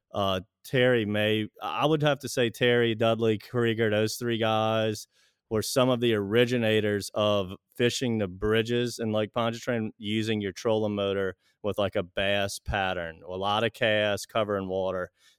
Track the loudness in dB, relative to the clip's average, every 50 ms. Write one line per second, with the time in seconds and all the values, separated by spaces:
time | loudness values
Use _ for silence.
0 | _ _ -4 -2 0 0 0 -2 -4 -8 _ _ _ -4 0 2 4 4 4 2
1 | 0 0 0 0 0 2 2 0 -2 -4 -8 -10 -10 -8 -4 -2 0 0 2 2
2 | 2 0 0 -2 -4 -6 -2 0 0 0 0 0 2 4 4 4 4 2 2 2
3 | 2 2 2 2 2 2 0 0 -4 -4 -2 0 0 0 2 2 0 2 2 2
4 | 2 0 -2 -4 -4 -4 -2 0 0 0 2 2 2 2 2 2 0 0 -2 -4
5 | -8 -16 _ _ _ _ _ _ _ _ -2 -2 -2 0 2 2 4 4 2 2
6 | 2 2 2 2 0 2 4 4 4 4 2 0 2 2 2 2 2 2 0 -2
7 | -2 -4 -2 0 2 2 2 0 0 -4 -8 -14 _ _ _ 0 0 0 2 0
8 | -2 -2 0 0 -2 -4 -4 -4 0 2 2 2 2 2 0 0 0 -2 -4 -4
9 | -4 -2 0 0 -2 -2 -2 -2 -2 -2 -4 -4 -4 -4 -4 -2 -4 -6 -8 _
10 | -6 -4 -2 -2 0 0 -2 -2 -2 -4 -6 -4 -2 0 0 2 0 0 -2 -2
11 | -2 -2 0 -2 -2 -4 -6 -10 _ _ _ _ -6 -4 -2 0 -2 0 0 -2
12 | -4 -4 _ -2 0 0 0 0 0 -2 -4 -8 -8 -4 -2 -2 -2 -2 -2 -4
13 | -6 -8 -10 -14 -12 -10 -8 -4 -2 0 0 0 0 -2 -2 0 0 2 2 2
14 | 2 2 0 -2 -4 -4 -2 -2 0 0 0 -2 -2 -4 -4 -2 -2 -2 -4 -4
15 | -6 -8 _ _ _ _ _